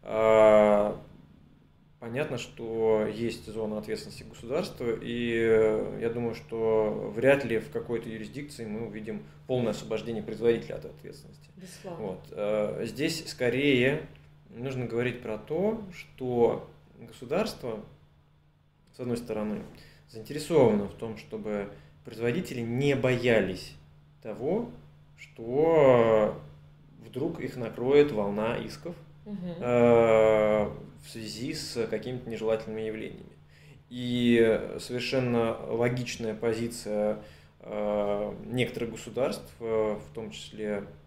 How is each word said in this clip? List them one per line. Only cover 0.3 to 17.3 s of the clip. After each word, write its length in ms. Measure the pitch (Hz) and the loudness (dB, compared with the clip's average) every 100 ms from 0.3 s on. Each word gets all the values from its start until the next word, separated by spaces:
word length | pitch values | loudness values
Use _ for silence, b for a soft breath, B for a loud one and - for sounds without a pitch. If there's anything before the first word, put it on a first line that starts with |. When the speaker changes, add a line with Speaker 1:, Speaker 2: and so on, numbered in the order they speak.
| 110 110 107 107 104 104 - - - - - _ _ _ _ _ _ | 10 10 10 8 6 2 -4 -14 -20 -20 -20 _ _ _ _ _ _
Speaker 1:
понятно, 400 | 117 123 151 123 | -8 -6 -4 -6
что 680 | - - 113 113 110 107 107 | -10 -10 -6 0 4 4 2
есть 400 | 107 117 107 - | -2 -4 -6 -10
зона 320 | 110 107 107 | -8 -6 -6
ответственности 440 | 107 107 - - | -6 -8 -8 -16
государства, 640 | 113 - 117 147 202 - 123 113 | -18 -16 -6 -4 -6 -6 -4 -4
и, 320 | 117 120 120 | -6 -4 -2
э, 640 | 117 113 110 110 107 104 104 | 0 4 6 4 2 -4 -4
я 80 | 113 | -4
думаю, 240 | 117 117 | -2 -4
что 800 | 110 - 113 113 110 107 107 107 104 | -6 -10 -2 2 2 2 -2 -6 2
вряд 280 | 131 139 | 4 4
ли 140 | 123 113 | 2 -4
в 120 | - | -4
какой-то 380 | 117 117 117 117 | -10 -6 -6 -6
юрисдикции 560 | 110 107 131 147 - 110 | -10 -12 -12 -14 -12 -10
мы 200 | 107 113 | -8 -10
увидим 360 | 107 107 104 B B - | -10 -10 -12 B B -4
полное 240 | 127 113 | -2 0
освобождение 500 | 101 107 110 113 113 | -4 -6 -6 -4 -8
производителя 520 | 104 107 117 113 - - | -8 2 2 2 -2 -12
от 80 | |
ответственности. 640 | - - - - - - - - | -12 -16 -18 -20 -20 -20 -20 -20
Speaker 2:
Безусловно. 500 | 185 - 190 165 104 | -20 -16 -14 -10 -8
Speaker 1:
Вот. 140 | 92 - | -10 -12
Э, 500 | - 104 107 104 76 | -6 -2 0 0 -2
здесь 420 | 113 120 160 165 - | -6 -4 -4 -4 -10
скорее 760 | - 123 123 143 127 127 151 - - - - - | -2 0 2 4 4 4 0 -8 -20 -20 -20 -20
нужно 340 | 113 131 127 117 | -12 -8 -6 -4
говорить 340 | 113 123 120 | -2 -2 -4
про 160 | 113 107 | -8 -10
то, 440 | - 156 202 226 196 | -6 -2 -2 -4 -10
что 760 | - - - 127 120 113 110 - - _ - | -18 -20 -10 -4 4 4 2 -8 -20 _ -20
государство, 800 | 117 - 120 | -20 -18 -4